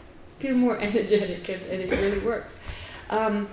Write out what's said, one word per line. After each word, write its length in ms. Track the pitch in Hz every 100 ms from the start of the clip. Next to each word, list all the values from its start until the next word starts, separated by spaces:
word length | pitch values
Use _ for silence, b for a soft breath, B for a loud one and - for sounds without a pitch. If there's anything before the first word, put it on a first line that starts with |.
| - - - -
feel 180 | 269 254
more 220 | 247 220
<laughs> 100 | 208
energetic, 600 | 214 190 202 175 170 -
and, 120 | 185
and 180 | - 185
it 80 | 185
really 280 | 190 196 202
works. 380 | 208 226 - - B B B B -
Um, 380 | 214 220 208 202